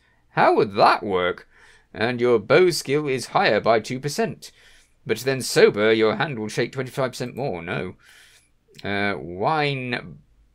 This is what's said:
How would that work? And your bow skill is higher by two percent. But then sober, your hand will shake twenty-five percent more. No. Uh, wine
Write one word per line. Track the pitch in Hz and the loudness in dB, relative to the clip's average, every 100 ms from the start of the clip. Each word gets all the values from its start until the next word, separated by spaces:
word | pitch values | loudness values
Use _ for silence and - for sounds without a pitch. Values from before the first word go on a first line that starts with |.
| _ _ _ | _ _ _
How | - 254 | 0 2
would | 330 120 | 2 0
that | 98 147 339 | 4 4 4
work? | 104 92 90 87 - _ - _ _ | 0 0 0 -2 -10 _ -20 _ _
And | - 113 123 | -4 -2 0
your | 120 117 | 2 2
bow | 101 147 180 | 4 4 4
skill | 156 - 143 151 | 2 -2 -2 -2
is | 131 120 | -4 -2
higher | 160 190 107 | 0 2 2
by | 104 113 | 4 2
two | - 131 | 0 -8
percent. | 143 147 220 - - _ _ _ _ _ - | -6 -4 -4 -6 -18 _ _ _ _ _ -6
But | 110 | -4
then | 127 131 | -2 -4
sober, | 117 156 220 101 107 | 0 4 4 6 2
your | 113 110 104 | 4 2 0
hand | 156 117 | -4 -6
will | 107 | -6
shake | - 120 | -4 -6
twenty-five | 135 127 131 131 | -6 -8 -4 -6
percent | - 123 | -6 -10
more. | - 135 87 | -6 -6 -6
No. | 85 117 92 - _ - - _ _ _ _ - | -6 -8 -8 -12 _ -20 -20 _ _ _ _ -14
Uh, | 98 101 101 87 | -8 -4 -4 -4
wine | 80 90 120 156 143 135 127 120 92 - _ _ _ | -8 -4 -2 0 -2 -4 -6 -8 -10 -20 _ _ _